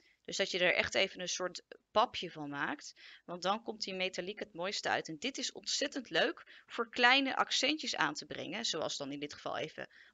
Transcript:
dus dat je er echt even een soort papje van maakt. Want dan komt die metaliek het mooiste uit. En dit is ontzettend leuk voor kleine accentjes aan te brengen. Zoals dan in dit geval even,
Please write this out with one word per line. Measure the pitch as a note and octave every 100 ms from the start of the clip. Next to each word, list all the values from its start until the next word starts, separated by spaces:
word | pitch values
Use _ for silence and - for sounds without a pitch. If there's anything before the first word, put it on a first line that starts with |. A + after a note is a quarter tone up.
| _ _ -
dus | F3+
dat | F#3+
je | F#3
er | F3+
echt | - F#3+ -
even | G3 F#3+
een | F3+
soort | - F3+ F3 - - _
papje | G#3 B3 - F3+
van | D#3+ D3
maakt. | C#3+ D#3 D4 - - - - -
Want | F3
dan | F3 G#3+
komt | A3+ G#3+
die | -
metaliek | F#3+ F#3 F#3 F3 G#3
het | G#3+
mooiste | E3 F3+ G#3+ -
uit. | A2 D#3
En | D#3+
dit | B3+ C4+
is | B3+
ontzettend | - - - C#4 C#4+ A#3
leuk | E3 A3+ - - - -
voor | - A#3
kleine | - A#3+ C4 C4+ -
accentjes | G3+ - C4+ D#4 A#3+ -
aan | D3+
te | D3+ D3+
brengen. | C3 B2+ F#3+ A3+
Zoals | E3 G#2+ -
dan | C#3
in | C#3+
dit | D3
geval | - - A2
even, | C#3 - - - -